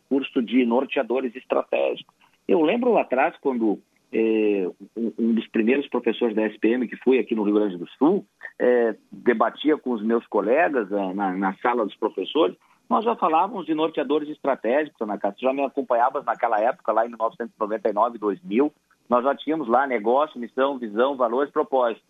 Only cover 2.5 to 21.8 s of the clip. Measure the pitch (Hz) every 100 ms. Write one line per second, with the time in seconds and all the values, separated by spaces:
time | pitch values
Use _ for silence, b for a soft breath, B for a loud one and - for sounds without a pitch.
2.5 | 170 156 240 247 185 - 127 160 - 139
3.5 | 123 110 95 _ _ _ 117 113 110 107
4.5 | 101 87 - 98 110 117 - 117 113 -
5.5 | 117 110 139 139 120 117 107 120 107 107
6.5 | - 110 127 117 - 131 127 107 110 101
7.5 | 104 104 87 82 - 147 196 - _ B
8.5 | - 123 123 117 107 _ - 123 113 117
9.5 | - 147 147 127 113 107 117 - 107 98
10.5 | 139 175 135 95 101 92 95 98 92 95
11.5 | 95 123 120 104 - 104 - 92 147 180
12.5 | - b b - 233 220 220 180 160 196
13.5 | 220 160 156 160 160 131 151 147 151 139
14.5 | 123 - 139 147 - 107 98 98 - 127
15.5 | 139 135 - 127 117 127 139 117 107 120
16.5 | 110 113 135 - 110 117 113 113 - 117
17.5 | - 104 107 113 101 120 117 104 87 90
18.5 | 107 147 - _ _ - 120 131 131 139
19.5 | 160 117 120 139 120 107 131 151 123 117
20.5 | - 139 131 113 104 131 135 117 120 143
21.5 | 156 147 135